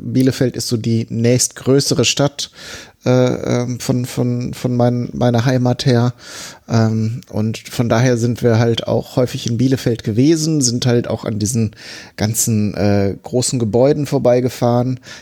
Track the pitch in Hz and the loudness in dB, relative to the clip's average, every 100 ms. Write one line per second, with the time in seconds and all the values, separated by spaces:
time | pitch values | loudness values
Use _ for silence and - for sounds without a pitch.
0 | - 120 131 127 127 - - 117 117 113 | -4 0 2 2 -2 -2 -4 -2 0 -2
1 | 113 117 117 123 - - - 135 139 139 | -2 0 2 2 0 -2 2 2 2 0
2 | 117 - 143 - - - - - - _ | 0 2 0 -2 -14 -14 -18 -18 -18 _
3 | 127 127 127 120 - 120 123 120 - 127 | 0 2 2 0 -2 -2 -2 -4 -2 -2
4 | 127 - 123 123 127 123 127 123 123 120 | -2 -4 -2 -2 -6 -6 -2 2 2 2
5 | 120 - 123 120 123 127 123 123 139 120 | -4 0 2 2 2 2 2 0 2 4
6 | 123 - - - - - - 113 110 110 | 2 -2 -12 -16 -18 -16 -2 2 2 2
7 | 110 120 - 104 110 110 - - 117 113 | -2 -4 -8 -4 -4 -4 -8 -4 0 2
8 | 127 120 117 117 120 110 117 113 - 113 | 2 2 0 0 2 4 2 0 -2 -2
9 | - - 123 131 127 113 131 131 - 113 | -2 -2 -2 -2 -4 0 0 0 0 -2
10 | - 107 139 165 156 156 127 120 123 120 | -2 2 2 2 0 0 0 0 0 0
11 | - 113 - 107 104 120 110 - - - | 0 -4 -4 -4 -2 0 -2 -4 -18 -18
12 | - - 107 117 - 110 104 - 101 101 | -14 -4 -2 -2 0 0 0 0 2 2
13 | 98 - - 123 123 131 113 117 135 151 | 0 -4 -4 -2 -2 -2 0 4 4 2
14 | 143 143 123 123 123 - 123 120 123 131 | 0 0 2 2 2 0 2 2 0 -4
15 | - - | -8 -20